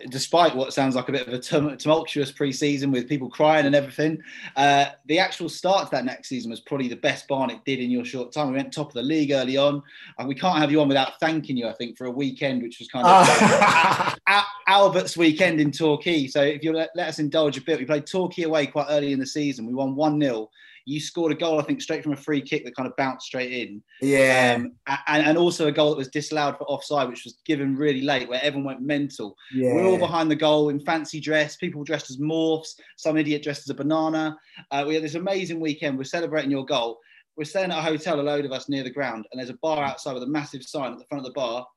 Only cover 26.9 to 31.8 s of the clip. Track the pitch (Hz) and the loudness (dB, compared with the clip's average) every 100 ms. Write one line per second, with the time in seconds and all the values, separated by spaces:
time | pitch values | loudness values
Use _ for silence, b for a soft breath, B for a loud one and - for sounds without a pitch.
26.9 | 147 127 117 120 - - 151 139 135 147 | 0 0 -4 -16 -16 -4 -2 0 0 0
27.9 | 131 135 135 123 127 147 143 139 131 135 | 0 0 0 -2 -2 -2 -2 -6 -6 -2
28.9 | 147 143 - 104 - B 131 127 147 185 | -2 -2 -6 -12 -12 B 0 2 4 4
29.9 | 180 170 156 160 151 156 151 151 143 143 | 4 2 0 0 2 4 4 2 0 -2
30.9 | 160 147 160 147 156 151 - 180 147 | -4 -4 -10 -2 0 0 -4 -8 -8